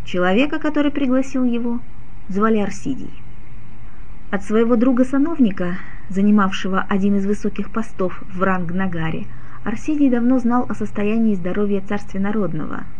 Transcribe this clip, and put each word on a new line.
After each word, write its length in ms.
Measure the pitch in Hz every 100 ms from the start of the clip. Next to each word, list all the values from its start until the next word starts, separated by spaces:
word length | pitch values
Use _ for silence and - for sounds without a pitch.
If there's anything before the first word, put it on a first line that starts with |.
| -
Человека, 540 | 185 180 196 294 311
который 320 | 302 302 285
пригласил 520 | 285 269 262 262 262
его, 360 | 254 233 240 240 - - - - -
звали 280 | 190 220 220
Арсидий. 540 | 196 - - 120 92 - - - - - - - - - - - -
От 120 | 196
своего 320 | 196 214 233 240
друга-сановника, 1000 | 254 247 254 277 302 311 226 190 180 185 - - -
занимавшего 760 | 185 208 208 190 - 190 190 -
один 300 | 202 202 202
из 80 | 196
высоких 460 | 208 208 - 202
постов 520 | 226 220 - 185 - -
в 80 | 185
Рангнагаре, 840 | 190 185 170 180 190 170 160 - - - - -
Арсидий 460 | - 220 - 302 277
давно 300 | 240 240 262
знал 260 | 233 247 247
о 80 | 208
состоянии 600 | 208 - 208 226 220 196
здоровья 460 | 175 185 208 196
царствия 380 | 190 202 - 190
народного. 640 | 196 214 180 156 - - -